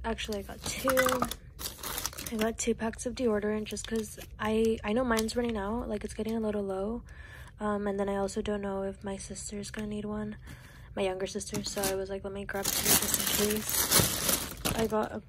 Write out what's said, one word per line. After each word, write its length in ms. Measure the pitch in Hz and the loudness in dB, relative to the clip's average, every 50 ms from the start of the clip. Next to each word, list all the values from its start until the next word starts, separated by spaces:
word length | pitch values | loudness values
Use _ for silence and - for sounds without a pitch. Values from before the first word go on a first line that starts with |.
| - | -2
Actually, 340 | 226 220 - - - 214 202 | -2 -2 -2 -2 -4 -4 -4
I 20 | 196 | -4
got 200 | - - - - | -8 -10 -6 -6
two. 580 | - - - - 262 262 262 262 254 254 254 247 233 - - - - - - - - - - - - - - - - - - - - | -6 -4 0 2 6 6 8 6 6 6 4 2 0 -2 -8 -12 -16 -12 -8 -8 -8 -8 -8 -8 -6 -6 -4 -4 -4 -4 -4 -6 -4
I 40 | 240 | 2
got 200 | 214 220 226 226 - | 2 2 2 2 0
two 160 | - 233 220 | 0 0 2
packs 320 | - 220 226 220 - - | 2 0 -4 -2 -4 -6
of 80 | 254 226 | -6 -2
deodorant 480 | - 262 233 214 208 196 208 214 214 214 | 2 2 4 4 4 2 0 0 -2 -2
just 240 | - 214 202 - | -4 -6 -6 -4
'cause 320 | - 226 226 214 208 - - - - - - | -2 -2 -2 -2 -4 -8 -12 -14 -14 -8 -2
I, 380 | 214 220 220 220 226 226 226 226 - | 0 2 4 6 6 4 4 2 0
I 100 | 208 214 | 0 2
know 100 | 247 262 | 2 4
mine's 320 | 247 226 220 220 226 - | 4 4 4 2 2 0
running 220 | 240 240 240 226 | 0 0 0 0
out. 320 | 208 196 202 220 240 247 220 | -2 -2 -2 -2 -2 -2 -2
Like, 140 | 214 202 214 | -4 -4 -4
it's 100 | 208 - | -6 -6
getting 220 | - 214 220 226 | -4 -2 -2 0
a 40 | 233 | 0
little 220 | 220 214 202 208 202 | 0 0 0 0 -2
low. 380 | 190 190 190 196 214 233 240 - - - - - - - - - - - - | -2 -2 -2 -2 -2 -4 -6 -8 -12 -16 -16 -14 -14 -14 -14 -16 -16 -8 -4
Um, 280 | 214 208 208 208 202 | -2 0 0 0 0
and 120 | 208 196 196 | 0 0 2
then 80 | 202 | 0
I 100 | 196 196 | 2 2
also 240 | 196 196 196 - 220 | 2 0 0 0 -2
don't 200 | 208 214 208 202 | 0 0 -2 0
know 220 | 202 196 196 196 196 | -2 -2 -2 -2 -2
if 200 | 196 190 - - | -4 -4 -6 -6
my 140 | 202 196 | -6 -6
sister's 540 | 190 - - 202 - - - 214 202 202 - | -6 -8 -10 -8 -8 -8 -6 -6 -6 -6 -6
gonna 160 | - 220 214 | -6 -6 -4
need 180 | 208 214 208 208 | -4 -4 -4 -2
one. 300 | 208 208 214 214 214 214 - - - - - - - - - - - - | -2 -2 -2 -2 -4 -6 -8 -12 -14 -14 -14 -14 -16 -16 -16 -16 -8 -2
My 60 | 202 | 0
younger 240 | 202 190 185 190 196 | 2 2 2 0 -4
sister. 380 | 190 - 208 196 - 214 202 202 | -2 -2 -4 -4 -2 -2 -2 -2
So 180 | - - 214 | -2 0 2
I 140 | 196 190 190 | 2 2 2
was 140 | 190 196 190 | 0 -2 -2
like, 140 | 196 190 196 | -4 -6 -6
"Let 100 | 196 196 | -6 -6
me 120 | 202 202 | -6 -6
grab 200 | - - 196 196 | -4 -4 0 0
two 220 | - - - - | 2 2 2 6
just 540 | 214 208 - - - - - - - - - | 6 6 6 6 4 2 2 2 0 4 4
in 100 | 208 208 | 4 4
case." 1200 | 214 214 214 - - - - - - - - - - - - - - - - - - - - - - | 4 2 0 0 0 0 2 6 6 6 6 6 2 0 2 2 2 2 0 -6 -8 -4 -2 0 2
I 100 | 226 226 | 2 2
got 240 | 220 220 214 208 - | 4 4 2 2 2
a 100 | - 214 - | -2 -8 -10